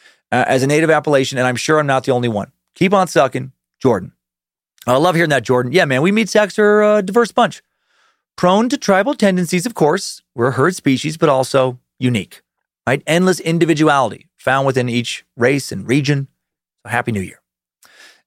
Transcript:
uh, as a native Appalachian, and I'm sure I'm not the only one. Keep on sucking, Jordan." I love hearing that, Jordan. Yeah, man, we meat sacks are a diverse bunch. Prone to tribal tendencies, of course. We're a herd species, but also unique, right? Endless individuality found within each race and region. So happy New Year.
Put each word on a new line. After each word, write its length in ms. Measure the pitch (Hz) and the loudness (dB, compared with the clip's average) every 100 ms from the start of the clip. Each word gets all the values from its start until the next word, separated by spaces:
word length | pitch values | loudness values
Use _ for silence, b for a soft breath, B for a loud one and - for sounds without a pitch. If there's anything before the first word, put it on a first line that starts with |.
| b b b | b b b
uh, 140 | 120 123 | -2 0
as 160 | 131 | 0
a 40 | 135 | 2
native 240 | 147 160 | 2 2
Appalachian, 460 | 151 147 143 127 131 | 2 2 0 0 -2
and 100 | 127 | -2
I'm 100 | 123 | -2
sure 220 | - 156 | 0 0
I'm 80 | 147 | 0
not 180 | 131 | -2
the 80 | 131 | 0
only 160 | 123 120 | -2 -2
one. 220 | 104 104 _ _ | -4 -6 _ _
Keep 200 | _ 185 | _ 0
on 140 | 196 185 | 2 0
sucking, 440 | 165 135 143 131 - _ _ | 0 0 -2 -10 -16 _ _
Jordan." 340 | 131 104 90 - _ _ _ _ _ _ | 0 0 -4 -16 _ _ _ _ _ _
I 120 | - 127 | -2 2
love 180 | 170 | 2
hearing 160 | 165 170 | 2 0
that, 140 | 139 | 0
Jordan. 260 | 113 123 123 | 0 0 0
Yeah, 140 | 160 | 0
man, 180 | 160 131 | 2 2
we 80 | 165 | 2
meat 180 | 208 220 | 0 0
sacks 300 | 214 208 - | 0 0 2
are 240 | 208 208 | 2 4
a 200 | 208 214 | 4 2
diverse 280 | 196 202 233 | 0 0 0
bunch. 320 | - 214 - _ _ _ _ _ _ _ - | 0 -2 -2 _ _ _ _ _ _ _ -2
Prone 320 | 180 190 240 | 0 2 0
to 80 | 285 | -2
tribal 380 | - 190 214 | 0 0 0
tendencies, 500 | 294 202 185 175 185 | 0 0 0 -2 -2
of 100 | 208 | -4
course. 480 | - 151 185 - - _ | -2 0 0 -6 -14 _
We're 140 | - 120 | -4 -2
a 40 | |
herd 220 | 131 151 | 0 -2
species, 420 | 185 - 131 151 156 | 0 -2 -2 -4 -2
but 120 | 160 | 0
also 500 | 135 131 135 131 123 _ _ | 2 0 0 0 -4 _ _
unique, 420 | 127 117 90 - _ _ _ _ | -2 -2 -6 -14 _ _ _ _
right? 160 | - 143 - | -4 -4 0
Endless 320 | 160 185 175 | 0 2 0
individuality 920 | 160 170 160 151 156 143 120 - - _ | -2 0 0 2 2 2 0 -6 -18 _
found 300 | - 135 139 | -2 0 0
within 220 | 131 123 | 0 -2
each 360 | 120 117 - - - | -2 -4 -8 -14 -2
race 340 | 120 143 - | 0 0 -4
and 160 | 95 98 | -10 -2
region. 400 | 135 139 143 135 _ _ _ _ _ | -2 0 -2 -4 _ _ _ _ _
So 80 | 113 | -6
happy 220 | 120 120 | -4 -2
New 80 | 107 | -4
Year. 200 | 90 - _ _ _ _ b b b b | -6 -12 _ _ _ _ b b b b